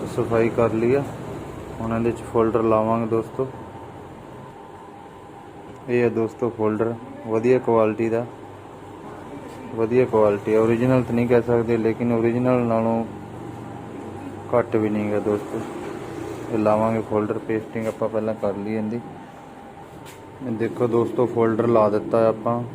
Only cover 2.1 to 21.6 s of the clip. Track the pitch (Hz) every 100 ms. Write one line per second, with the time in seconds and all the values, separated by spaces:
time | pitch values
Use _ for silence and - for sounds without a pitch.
2.1 | 117 - 120 113 113 113 110 110 117 113
3.1 | 113 110 - 131 - - - - - -
4.1 | - - - - - - - - - -
5.1 | - - - - - - - - 120 120
6.1 | 110 110 - 120 110 107 107 113 117 -
7.1 | - 113 113 120 127 123 113 110 107 113
8.1 | 113 120 - - - - - - - -
9.1 | - - - - - - 113 113 123 120
10.1 | 113 107 101 110 110 113 117 127 131 120
11.1 | 117 120 120 113 120 117 117 113 107 120
12.1 | 117 117 120 127 123 117 113 113 113 110
13.1 | - - - - - - - - - -
14.1 | - - - - 123 113 110 107 104 104
15.1 | 104 101 104 - 113 - - - - -
16.1 | - - - - 113 107 107 110 113 104
17.1 | 107 107 110 - 110 - 117 110 - 110
18.1 | 110 107 107 104 98 104 110 107 117 -
19.1 | - - - - - - - - - -
20.1 | - - - 127 110 113 - 123 117 113
21.1 | - 120 117 113 110